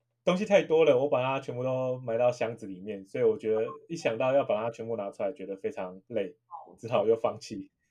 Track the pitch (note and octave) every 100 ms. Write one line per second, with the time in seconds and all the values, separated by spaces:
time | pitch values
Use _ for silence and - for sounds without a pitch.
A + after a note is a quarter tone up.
0 | _ _ - F#3 G#3 G3 E3 D#3+ D3+ B2+
1 | D3+ C3 C3 C3+ C3 B2 B2+ C3 B2+ B2+
2 | B2 A#2 B2 A#2+ A2+ A#2 G2+ F2+ G#2 G2
3 | F#2+ B2+ A#2 G#2+ A2 A2 A2+ - - E3+
4 | B2 A2+ B2+ C#3 A#2 G#2+ A#2 A#2 A2+ A2+
5 | G2 - G2+ F#2+ F#2+ F#2+ A2 G2+ F#2 F#2+
6 | - A2+ F#2+ - _ - - F2+ A2+ A#2
7 | G#2+ A2+ A2 G#2 - G2+ F#2+ _ _